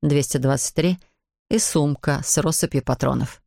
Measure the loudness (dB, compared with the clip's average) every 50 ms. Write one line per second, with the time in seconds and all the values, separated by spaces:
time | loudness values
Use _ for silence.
0 | 2 2 2 2 0 0 -2 0 2 2 0 0 -2 -4 -2 0 2 2 0 0
1 | _ _ _ _ _ _ _ _ _ _ -2 0 0 0 0 2 2 2 0 -2
2 | 0 -2 -2 -2 0 -2 0 0 0 0 0 0 -2 0 -2 -2 0 0 -2 0
3 | 0 0 0 0 -2 -6 -8 -14 _